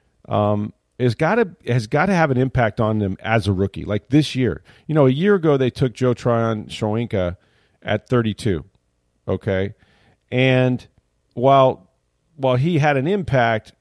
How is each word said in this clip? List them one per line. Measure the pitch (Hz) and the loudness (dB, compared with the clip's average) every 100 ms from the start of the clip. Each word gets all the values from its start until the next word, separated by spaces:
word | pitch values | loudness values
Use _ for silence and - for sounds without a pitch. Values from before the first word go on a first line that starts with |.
| _ _ - | _ _ -6
um, | 107 104 104 107 - _ - | -2 0 -2 -4 -12 _ -2
has | 123 107 | -2 0
gotta, | 165 226 190 - - | 0 0 -2 -6 -4
has | 123 107 | -4 -2
gotta | 147 185 | -2 0
have | 180 156 | 2 2
an | 127 | 2
impact | 131 131 110 - | 0 0 0 0
on | 110 107 | -2 0
them | 98 95 | -2 -4
as | 107 113 95 | -2 0 0
a | |
rookie, | 92 98 - 80 | 0 -2 -4 -6
like | 104 - | -6 0
this | 147 143 127 | 0 0 -2
year. | 117 76 - - - | -2 -4 -12 -18 -2
You | 151 | 2
know, | 131 | 4
a | |
year | 135 202 196 | 4 2 2
ago | 156 139 | 2 2
they | 127 | 0
took | - 131 | 0 -4
Joe | - 127 | 0 -2
Tryon | 117 123 117 113 107 - | 0 -2 0 -2 -4 -8
Shoyinka | - 107 113 117 101 90 87 _ _ _ _ | -6 -4 -4 -4 -2 -4 -6 _ _ _ _
at | - 107 - | -6 -6 0
thirty-two, | 123 110 98 107 80 - _ _ _ _ _ - | 0 0 -2 -4 -4 -8 _ _ _ _ _ -8
okay? | 92 107 95 98 - _ _ _ _ _ | -6 -2 -2 -4 -10 _ _ _ _ _
And | 123 131 127 127 123 - _ _ _ _ | 0 2 2 2 -2 -8 _ _ _ _
while, | - 131 139 131 - _ _ _ _ _ 147 | -2 4 4 4 0 _ _ _ _ _ -4
while | 131 127 | -2 0
he | 160 160 | 0 2
had | 151 135 | 2 2
an | 147 | 0
impact, | 202 156 135 117 110 - _ | -2 0 0 2 0 -6 _